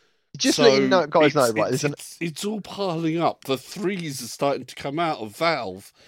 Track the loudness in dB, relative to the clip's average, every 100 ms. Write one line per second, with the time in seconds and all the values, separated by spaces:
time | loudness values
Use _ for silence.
0 | _ _ _ -2 0 6 6 6 4 4
1 | 4 4 4 4 2 2 0 0 -2 -4
2 | -12 -10 -8 -6 -6 -6 -8 -6 -4 -2
3 | -2 0 0 -2 -4 -4 -6 -6 -4 -4
4 | -6 -8 -12 -2 -2 -2 -6 -10 -6 -4
5 | -4 -4 -10 -2 -2 0 -4 -10 -16 _